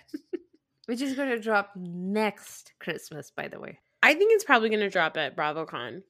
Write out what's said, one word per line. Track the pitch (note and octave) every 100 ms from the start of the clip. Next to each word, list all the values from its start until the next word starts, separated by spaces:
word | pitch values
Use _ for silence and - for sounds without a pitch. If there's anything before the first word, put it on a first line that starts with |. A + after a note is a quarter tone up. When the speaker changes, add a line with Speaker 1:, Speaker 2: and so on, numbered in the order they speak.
| _ D4 - F4 - _ _ _ -
Speaker 1:
Which | A#3+
is | C#4 C4
gonna | C#4 A#3
drop | G#3+ G#3 G3+ F#3
next | F3 F3 F#3 G#3 G#3+ G3+ - - - _
Christmas, | - D3+ - D3+ -
by | - D3
the | -
way. | - - _ _
Speaker 2:
I | A#3
think | D#4 G#4 A4
it's |
probably | - B3 A3
gonna | G#3+ G3+
drop | F#3 D#3+ D#3+
at | C#3+ -
BravoCon | D3+ D3+ D#3 D3+ A#2+ D3 -